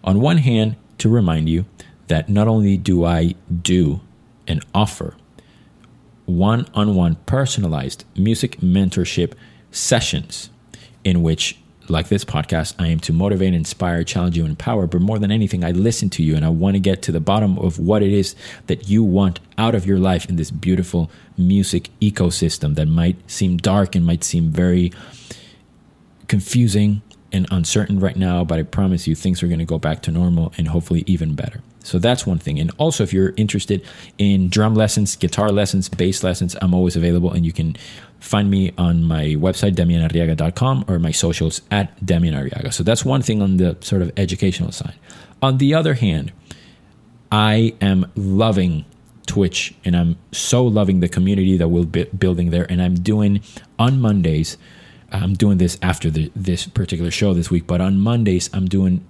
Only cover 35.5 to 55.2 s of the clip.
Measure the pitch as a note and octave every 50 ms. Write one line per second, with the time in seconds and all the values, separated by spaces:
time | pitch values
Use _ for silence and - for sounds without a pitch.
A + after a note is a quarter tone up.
35.5 | G2+ G2+ G2+ - - F#2+ F#2 - - F2 F2 F#2 F#2 - - F#2 F2 - F#2 F2
36.5 | - - - F2+ F2+ F2+ F#2 F2 - E2+ E2 F2 E2+ F2 F2 F2 - E2+ E2+ D#2+
37.5 | - - D#2+ D#2+ D2+ - - - - - - - _ - - - - G#2 G#2 G2+
38.5 | G2 G2 F#2+ F2+ - - F2+ E2+ E2+ E2+ E2 E2 D#2+ D#2 D2+ D2+ D#2 D2+ D#2+ F#2
39.5 | F2+ - - G2+ F#2 E2+ E2+ E2+ E2+ E2+ E2 D#2+ D#2+ E2+ E2+ D#2+ E2 D#2 D2+ E2+
40.5 | - - B2 C3 C3+ C3 - - F#2 E2+ E2+ D#2+ D#2 - - E2 E2 - E2 D#2+
41.5 | - - _ _ G#2 G2+ G2 - - - F#2+ F2+ F2 E2+ F2 E2 D#2 C#2 C#2 B1+
42.5 | - - - - - - - G#2+ A#2 - - C3 C3+ C#3 B2 - A2 G#2+ G2+ F#2+
43.5 | F#2+ F2+ F#2 F2 E2 - - - G#2 F#2+ F2 E2 - - G2 E2+ F#2 - G2+ F#2+
44.5 | F2+ - - - - - - - - - _ - - - - - - _ C3+ C3+
45.5 | C3+ C3 C#3 C#3 D3+ D#3+ D#3 D#3 C#3 A#2 A#2 G2 D#2+ D#2 C2+ - - - _ -
46.5 | - - - - - _ _ _ _ _ _ _ _ - _ _ G#2+ G#2+ G#2+ G#2+
47.5 | G#2+ A2 A2+ A2+ - - G2 G2 F#2+ F#2 F2+ - - G#2+ G2 F#2+ F#2+ G2+ A2+ A2+
48.5 | G2+ G2 F#2 F2+ E2 D2+ - - - _ _ - - - - - - G2+ G2 F2
49.5 | - - - - - - - F2+ F2 F2 E2+ E2+ E2+ - - _ - - - -
50.5 | B2+ B2 B2+ A#2+ G#2 G#2+ G2+ F#2 F#2+ F2+ F2 E2+ - F2+ F2+ F#2+ G2+ G2 F#2+ F#2+
51.5 | F#2+ F2 E2+ E2 F2 F2 F2 D#2+ E2 E2+ E2+ - - F#2 F#2+ F#2 F2+ E2+ F2 E2+
52.5 | E2 F2 F2+ - F2+ F2 F2+ F2+ F2+ F2 F2+ G#2+ G#2+ G#2+ G#2 G2+ G2+ G2+ - -
53.5 | - - - _ _ - A2+ B2 C3+ C3+ A#2+ A2 G#2 G2 E2+ E2 D#2 D2+ D#2+ -
54.5 | - _ - - - - - - - - - - - G2